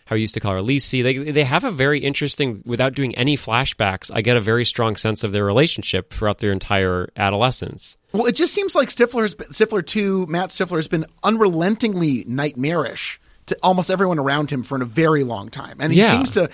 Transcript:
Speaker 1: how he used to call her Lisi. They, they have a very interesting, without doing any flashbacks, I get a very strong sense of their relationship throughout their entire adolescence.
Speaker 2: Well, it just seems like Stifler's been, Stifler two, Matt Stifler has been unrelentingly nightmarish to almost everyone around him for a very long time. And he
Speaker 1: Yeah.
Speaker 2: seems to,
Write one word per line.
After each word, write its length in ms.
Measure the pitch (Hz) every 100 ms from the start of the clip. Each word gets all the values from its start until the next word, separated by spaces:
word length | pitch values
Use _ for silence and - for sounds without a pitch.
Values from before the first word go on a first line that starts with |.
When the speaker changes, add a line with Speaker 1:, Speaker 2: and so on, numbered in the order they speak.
| -
Speaker 1:
how 100 | 110
he 60 |
used 100 | 110
to 60 | -
call 140 | 107
her 80 | 95
Lisi. 400 | 104 139 - 131
They, 280 | 123 135 151
they 120 | 147
have 200 | 139 156
a 60 | 262
very 300 | 156 135 147
interesting, 640 | 139 139 143 - 139 104
without 300 | 117 117 131
doing 200 | 131 135 110
any 200 | 127 143
flashbacks, 760 | - 117 131 - 104 95 -
I 100 | 113
get 160 | 113 120
a 20 |
very 240 | 104 117
strong 320 | 120 - 113 104
sense 260 | 110 107
of 100 | 107
their 120 | 101
relationship 680 | 101 104 165 - - 95 -
throughout 240 | - 107 101
their 120 | 104
entire 580 | 95 - 98 95 90 90
adolescence. 840 | - 98 101 123 127 - - - - _
Speaker 2:
Well, 120 | 196
it 100 | 240
just 200 | 233 339
seems 200 | - 392
like 140 | 349 262
Stifler's 460 | - 240 240 214
been, 140 | - -
Stifler 360 | - - 214 -
two, 380 | 214 202 190 175
Matt 220 | 170 185
Stifler 280 | - 180 175
has 120 | 156
been 160 | 165 160 _
unrelentingly 1040 | 196 226 208 165 175 220 226 185 160 127 -
nightmarish 920 | 127 147 123 139 170 120 - - - _ _ -
to 120 | -
almost 280 | 240 185 180
everyone 280 | 185 190 165
around 320 | 135 143 147
him 120 | 139
for 180 | 110 135
a 60 | 123
very 380 | 113 160 156
long 260 | 131 110 104
time. 260 | - - -
And 140 | 156
he 60 | 165
Speaker 1:
Yeah. 140 | 214
Speaker 2:
seems 180 | 190 269
to, 160 | 208 170